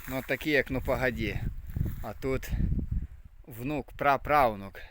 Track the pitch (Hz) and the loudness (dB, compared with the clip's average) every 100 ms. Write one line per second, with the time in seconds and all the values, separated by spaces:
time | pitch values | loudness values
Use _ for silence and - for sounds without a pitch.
0 | - 131 - 131 156 143 - 127 - 123 | -6 -6 -2 -2 2 2 2 -2 0 2
1 | 127 113 107 92 - - - - - - | 2 2 -2 0 -2 -4 -6 -2 0 -2
2 | 113 - 135 131 - - - - - - | -6 -4 -2 -2 -2 0 0 0 0 -2
3 | - - - - - 113 131 151 - - | -4 -12 -18 -20 -16 -8 -4 -4 -6 2
4 | 139 135 - 147 123 101 98 - - | 4 4 4 6 6 2 -8 -12 -16